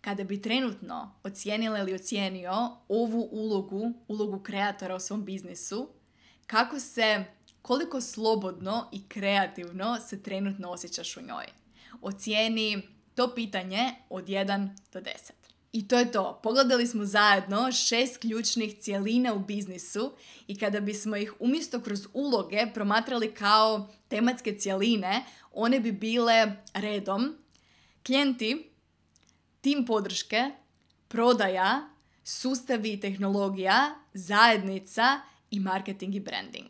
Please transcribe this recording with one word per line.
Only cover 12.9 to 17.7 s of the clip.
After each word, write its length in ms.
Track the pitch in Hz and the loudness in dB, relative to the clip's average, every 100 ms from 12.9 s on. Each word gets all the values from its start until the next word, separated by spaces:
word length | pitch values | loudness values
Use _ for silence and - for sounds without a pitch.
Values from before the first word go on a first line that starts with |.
| - _ | -20 _
to 200 | - 247 | 0 0
pitanje 600 | 247 226 196 185 190 254 - _ | 0 -4 -4 -4 -2 -2 -4 _
od 180 | 190 185 | -12 -4
jedan 480 | 196 196 196 196 196 _ | -2 0 0 -2 -6 _
do 80 | 185 | -12
deset. 420 | 220 - - - _ _ _ | -10 -12 -14 -20 _ _ _
I 160 | 226 196 | -8 2
to 100 | 240 | 4
je 140 | 240 | 4
to. 280 | 233 190 - | 2 -2 -2
Pogledali 440 | 226 254 254 247 240 | 0 4 6 4 2
smo 180 | 226 | 0
zajedno 680 | 202 208 208 196 190 202 254 | 2 6 8 6 4 0 2